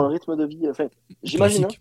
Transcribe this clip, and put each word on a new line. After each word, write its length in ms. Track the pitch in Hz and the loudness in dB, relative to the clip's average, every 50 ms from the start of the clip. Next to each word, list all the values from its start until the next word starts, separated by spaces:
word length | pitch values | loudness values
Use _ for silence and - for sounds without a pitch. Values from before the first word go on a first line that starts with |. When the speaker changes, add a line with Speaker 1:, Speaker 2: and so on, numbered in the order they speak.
Speaker 1:
ça. 0 | |
Speaker 2:
un 60 | 143 139 | 6 4
rythme 260 | 151 170 - - 160 | 0 -2 -4 -4 -2
de 100 | 156 156 | -2 -2
vie, 220 | 147 151 160 165 151 | -4 -2 -4 -4 -4
enfin, 180 | 131 - 156 135 - _ _ _ - _ - | -2 -2 -4 -6 -6 _ _ _ -20 _ -10
j'imagine, 400 | 151 - - 196 202 208 208 180 | -6 0 2 4 4 4 4 2
Speaker 1:
Classique. 20 | |
Speaker 2:
hein. 120 | 190 220 - | 0 -2 -8